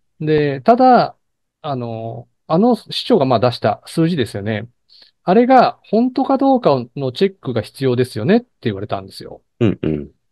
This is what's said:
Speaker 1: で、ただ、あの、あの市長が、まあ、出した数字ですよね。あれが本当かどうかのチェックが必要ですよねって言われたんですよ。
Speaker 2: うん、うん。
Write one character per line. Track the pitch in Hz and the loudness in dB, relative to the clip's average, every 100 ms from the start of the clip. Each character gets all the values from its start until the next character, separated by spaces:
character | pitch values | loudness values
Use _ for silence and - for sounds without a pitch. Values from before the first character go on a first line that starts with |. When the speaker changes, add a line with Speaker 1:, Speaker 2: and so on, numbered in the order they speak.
| _ _ | _ _
Speaker 1:
で、 | 156 151 147 135 | -2 0 0 -2
た | 220 240 | 0 4
だ、 | 254 226 139 - _ _ _ _ | 6 4 2 -6 _ _ _ _
あ | 151 131 | -10 -8
の、 | 117 113 113 120 - _ - | -8 -8 -10 -12 -18 _ -2
あ | 165 | 0
の | 240 226 | 2 0
市 | - - - | -4 -12 0
長 | 226 | 0
が、 | 131 | 2
ま | 113 | 2
あ、 | |
出 | 120 | 0
し | - | 0
た | 113 101 - | -4 -4 -6
数 | 170 165 | -2 0
字 | 170 | 0
で | 107 | -4
す | 107 | -6
よ | |
ね。 | 104 107 117 _ _ _ _ _ | -6 -6 -8 _ _ _ _ _
あ | - 220 | 0 2
れ | 247 | 6
が | 254 151 - | 4 4 -2
本 | - 214 254 | -4 0 0
当 | 262 262 | -2 -2
か | 269 | 0
ど | 269 254 | 2 2
う | |
か | 165 131 120 143 | 2 0 -2 -8
の | 131 | -8
チ | - 196 | -2 -2
ェ | |
ッ | 196 | -2
ク | - | -6
が | 113 | -6
必 | - - | -6 -4
要 | 135 123 | -2 0
で | 123 | -2
す | 107 | -2
よ | 123 | 0
ね | 233 | 0
っ | |
て | - _ | 0 _
言 | 113 | -6
わ | 95 | -6
れ | 101 | -6
た | 101 | -8
ん | 95 | -10
で | |
す | - | -18
よ。 | - - _ - | -18 -20 _ -2
Speaker 2:
う | 113 | 0
ん、 | - | 0
う | 78 | -4
ん。 | 73 71 _ _ | -4 -8 _ _